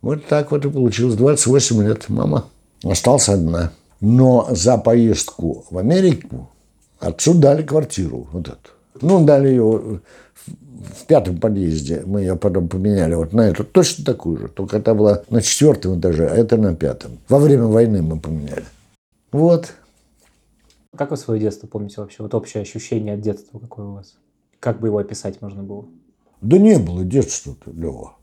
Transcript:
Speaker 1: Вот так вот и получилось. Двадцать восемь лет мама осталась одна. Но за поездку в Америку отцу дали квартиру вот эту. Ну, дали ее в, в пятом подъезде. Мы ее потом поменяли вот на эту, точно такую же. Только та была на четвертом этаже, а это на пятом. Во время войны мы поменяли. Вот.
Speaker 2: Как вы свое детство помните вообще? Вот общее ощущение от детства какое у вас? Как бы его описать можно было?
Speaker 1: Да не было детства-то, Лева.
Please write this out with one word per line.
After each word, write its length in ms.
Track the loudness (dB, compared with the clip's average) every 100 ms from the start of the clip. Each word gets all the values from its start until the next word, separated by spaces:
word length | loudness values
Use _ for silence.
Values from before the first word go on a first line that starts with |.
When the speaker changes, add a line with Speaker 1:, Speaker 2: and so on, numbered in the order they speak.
Speaker 1:
Вот 240 | -6 -6 -2
так 240 | -2 0
вот 120 | -2
и 60 | -2
получилось. 460 | 0 0 0 -2 2
Двадцать 300 | 2 2 2
восемь 340 | 2 2 2
лет 260 | 0 -2 -4
мама 360 | -4 0 -2 -4 _ _ _
осталась 440 | -4 0 2 2 2
одна. 440 | 0 0 -2 -4 -8 _ _
Но 460 | 2 4 6 4 2
за 260 | 0 2 2
поездку 880 | 4 4 4 0 -4 -8 -8 -8 -10
в 80 | -4
Америку 720 | 0 2 2 0 -6 -16 -16 _ _ _ _ _
отцу 340 | -8 -2 2
дали 280 | 6 6 4
квартиру 640 | 0 -2 -2 -6 -8 -8 -10
вот 140 | -12 -12
эту. 220 | -16 _ _ _ -6
Ну, 240 | 0 4
дали 240 | 6 6 4
ее 220 | 2 2
в, 280 | 0 -4 -12 _ -20 _ _ -20 -20 -20 -20 -20 -20
в 40 | 2
пятом 320 | 2 2 -2
подъезде. 640 | -2 0 -2 -2 -4 -8 -4
Мы 140 | -4
ее 160 | -2 -2
потом 320 | 0 0 -2
поменяли 460 | -2 0 0 0
вот 180 | -2 -2
на 160 | 2 2
эту, 160 | 0
точно 400 | 0 2 2 -2
такую 340 | -6 -4 -4 -6
же. 100 | -8
Только 320 | -10 -6 -2
та 140 | 0
была 280 | 4 4 2 0
на 140 | -2
четвертом 560 | -2 2 4 4 -2 -2
этаже, 300 | 0 0 0
а 80 | 2
это 200 | 2 2
на 180 | 0 0
пятом. 420 | -4 -6 -12 -18 _
Во 100 | 4
время 260 | 6 4
войны 360 | 4 4 4 2
мы 200 | -2 -4
поменяли. 440 | -6 -8 -8 -12 -12 _ _ _ _ _ _
Вот. 400 | 0 2 2 -2 -20 _ _ _ _ _ _ _ _ _ _ _ -10
Speaker 2:
Как 140 | -8
вы 60 | -6
свое 240 | -4 -2
детство 260 | -2 -6 -14
помните 280 | -12 -12 -14
вообще? 220 | -16 -14
Вот 120 | -6
общее 280 | -6 -4 -10
ощущение 520 | -10 -12 -6 -6 -4
от 60 | -6
детства 380 | -6 -8 -12 -20
какое 260 | -20 -18 -16
у 80 |
вас? 200 | -18 -20 _ _ _ _ _
Как 180 | -6 -4
бы 80 | -2
его 100 | -2
описать 440 | -4 -8 -12 -12
можно 200 | -16 -16
было? 220 | -16 -16 -18 _ _ _ _ _
Speaker 1:
Да 160 | 2 4
не 220 | 6 4
было 240 | 2 -4
детства-то, 680 | -2 0 0 -4 -12 -18 -18
Лева. 400 | -12 -10 -10 -18 _